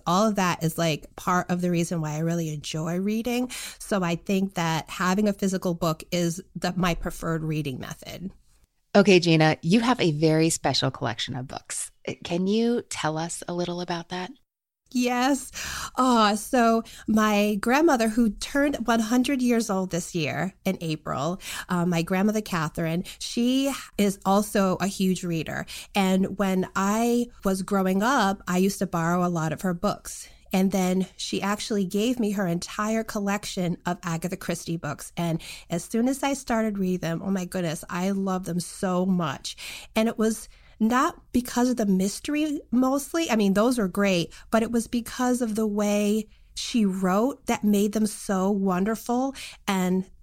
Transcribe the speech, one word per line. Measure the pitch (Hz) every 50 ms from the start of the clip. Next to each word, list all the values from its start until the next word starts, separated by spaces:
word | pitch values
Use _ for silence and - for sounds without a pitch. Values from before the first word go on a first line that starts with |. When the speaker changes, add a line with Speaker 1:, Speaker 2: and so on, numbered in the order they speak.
| - -
Speaker 1:
all | 175 185 214
of | 226 208
that | 202 185 175 165 - 160
is, | 160 -
like, | - 170 165 151 143 - - -
part | - - - 180 180 - -
of | 185 175
the | 180 180
reason | 175 170 170 165 185 165
why | 156 151 147
I | 151
really | 165 165 170 170 165 156 151
enjoy | 151 - - - 156 160 170 170 180
reading. | 190 208 214 226 226 247 240 240 247 247 - - - - - -
So | - - 220 196 180
I | 170 175
think | 170 - - 202 190 190 190 -
that | - 165 165 165 160 - -
having | - - 180 180 185 202 214 208
a | 202
physical | - - 190 185 180 - 185 170
book | 170 - 165 156 - - -
is | - 175 175 170 160 190 - - _
the, | 170 - 180 175
my | 180 180 180 170
preferred | - - 180 - - - 170 160 160 160
reading | 156 156 156 147 143 127 -
method. | - - - - - - - - 165 190 - - _ _ _ _ _ _ _ _ _ _ _
Speaker 2:
Okay, | 202 196 208 190 180
Gina, | 165 175 160 156 156 156 151 - -
you | 160 180 240
have | 226 247 247 247
a | - 175
very | 147 147 160 160 156 160 160 165
special | 160 - - 151 135 - - 135
collection | - - 135 120 110 - - - 139
of | 131 127
books. | 131 - - - _ - - - - _ _ _ - - - -
Can | - 175 175 185 190
you | 208 226 233 233 240 240 - -
tell | - - - 156 156 156
us | 165 170 - - -
a | - 175
little | 175 175 170 175 175
about | 180 - 175 170 170 -
that? | 185 180 180 180 269 _ _ _ _ _ _ _ _ _ _ _
Speaker 1:
Yes. | - 247 247 240 247 247 247 269 285 254 - - - - - - - - - - -
Uh, | - 254 262 240 226 214 208 208
so | 208 - - - 254 233 226 226 226 226 - - - -
my | - 214 220 214 214 214 202 208 208 214 202
grandmother, | - 233 247 285 320 330 285 233 226 226
who | 220 254 240 220
turned | 202 - - - - 285 285 294 285 - 220
one | 240 226 233
hundred | 226 214 247 254 254 262 285 254 254
years | 240 240 226 226 220
old | 196 190 185 185
this | - 175 180 - -
year | 175 156 131 123 139 160 190 - _ _
in | 196 185 -
April, | - 160 156 151 - - 151 127 139 160 180 190 - - - - - -
uh, | 180 175 170
my | 180 175 170
grandmother, | 170 170 190 185 196 214 214 220
Catherine, | 214 - - 170 156 156 - - 170 160 165 175 185 - - -
she | - - - 240 233 247 254 269 269 277 262 - - - - -
is | 202 202 190 - -
also | 196 196 202 208 - - 220 196 190 180 -
a | -
huge | 196 196 - 196 185 185 175 -
reader. | 175 170 160 151 - - 135 - - - - - - -
And | 208 190 190 190 190 190 - 190 -
when | 208 190 190 185 185 - -
I | - 190 196 208 220 233 240 240 240 240 240 - - -
was | 196 190 185
growing | 190 - 202 196 190 185 190 196 208
up, | 240 277 269 208 196 196 - - -
I | 180
used | 185 190 202 196 -
to | 202
borrow | 180 - 170 165 165 175 180 180
a | 180
lot | 175 165 156 160 151
of | -
her | - 185 175
books. | 170 - 202 - - - - - - - - - - - - -
And | 190 190 196 185
then | 196 185 180 185 185 185 - - -
she | - - - - -
actually | 196 208 202 - - 226 202 196
gave | 175 - 202 214 247 254 240
me | 226 202
her | 202 202 202
entire | 175 170 175 - - - - 214 214 220 226 226
collection | 220 - 220 202 202 196 208 - - - 196 180 170 175 - _
of | - 180 - -
Agatha | 180 165 165 165 175 175 -
Christie | - - 170 170 - - 165 165
books. | - 147 139 - - - - -
And | 170 170 165 165 - - - - - -
as | 170 170 165
soon | - - 226 233 254
as | 277 269 -
I | 277 277
started | 269 - - 247 220 220 220 208 202
reading | 190 185 185 180
them, | - 160 165 165 -
oh | 196
my | 196 190 180
goodness, | 175 - 185 175 165 147 165 - -
I | - 175 180 196 202
loved | 196 190 196 185 185 190
them | 170 170 175
so | 170 - - - - 185 180 180 185
much. | 190 185 180 170 147 131 - - - - - - - - - - - -
And | 220 220 226
it | -
was | - 214 220 220 - - - - - - - - -
not | 214 220 240 254 285 349 - - - - -
because | 247 240 - - 240 247 254
of | 247
the | 240 220
mystery | 202 190 185 185 202 - - - - 294 294 302 311 285 320 - -
mostly. | - 240 262 262 269 285 277 - - 330 330 330
I | 226
mean, | 220 208 196 190
those | 202 214 247 254 240
were | 208 185
great, | 175 202 202 196 190 175 160 - - - - -
but | - 220 226
it | 226
was | 233 233 220
because | - - 240 226 - - - 254 247 247 240 254
of | 226 208
the | 214 220
way | 214 208 208 208 208 208 208 208 208 208 220 214 - - - - - -
she | - - - - 247 214
wrote | 196 185 190 190 185 180 202 226 269 285 - -
that | - 240 - -
made | 208 208 202 202 214 208
them | 226 220
so | 202 - - - - 202 190 185 196
wonderful | 214 196 190 196 185 175 190 214 226 214 - - 240 247 262 277 262 - - - - - -
and | - 196 190 180 180 185 190 185 - - -